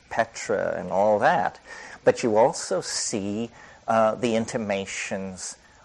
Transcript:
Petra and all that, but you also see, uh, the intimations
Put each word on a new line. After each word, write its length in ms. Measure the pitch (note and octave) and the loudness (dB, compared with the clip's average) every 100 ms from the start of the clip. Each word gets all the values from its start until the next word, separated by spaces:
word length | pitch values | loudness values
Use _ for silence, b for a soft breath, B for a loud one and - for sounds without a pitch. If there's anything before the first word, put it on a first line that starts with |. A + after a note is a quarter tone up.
| - | -6
Petra 680 | - A2+ - - G2 F2 E2 | -2 -2 -4 -4 -2 0 -4
and 140 | F2+ | -2
all 260 | F2+ G#2 G#2 | 2 4 4
that, 400 | C3+ F3 F#2 - B B B B | 4 4 0 -4 B B B B
but 180 | - - | 2 2
you 140 | B2 G#2+ | 4 6
also 440 | C3 E3+ - F#3 | 4 2 -4 -4
see, 720 | - - - A2 G2 G#2 A#2 B B B - | -4 -6 -4 -4 -4 -4 -6 B B B 0
uh, 260 | A2+ A2 | 4 4
the 220 | G#2+ B2 A2+ | 2 0 0
intimations 1200 | A2+ B2+ G#2 G2 F#2+ - - G2+ F#2+ F#2 - - b b | 0 -4 -2 -2 -4 -8 -6 -6 -6 -10 -12 -14 b b